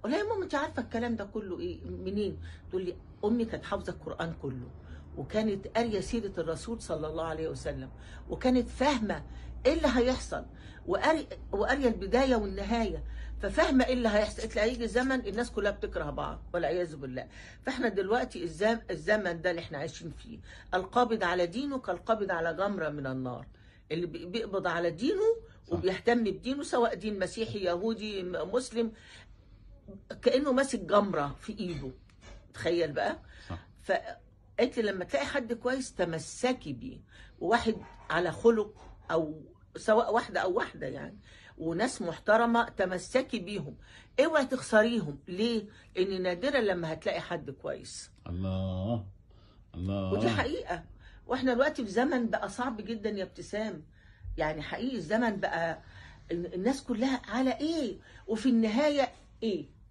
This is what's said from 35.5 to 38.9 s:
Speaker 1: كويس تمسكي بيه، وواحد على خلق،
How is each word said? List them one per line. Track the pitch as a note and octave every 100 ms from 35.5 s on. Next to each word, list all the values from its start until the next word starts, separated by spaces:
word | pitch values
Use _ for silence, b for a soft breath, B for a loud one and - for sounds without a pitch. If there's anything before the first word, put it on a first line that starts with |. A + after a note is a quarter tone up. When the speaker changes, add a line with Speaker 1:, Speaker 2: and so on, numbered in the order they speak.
Speaker 1:
كويس | A#3 A#3+ C4 C4
تمسكي | - F3 E3 D3 - B3+ B3+ D#3
بيه، | B2+ - - - B B B
وواحد | E3+ A#3 A3+ - - - -
على | D#3+ F3
خلق، | - A#3 A3+ G#3 - -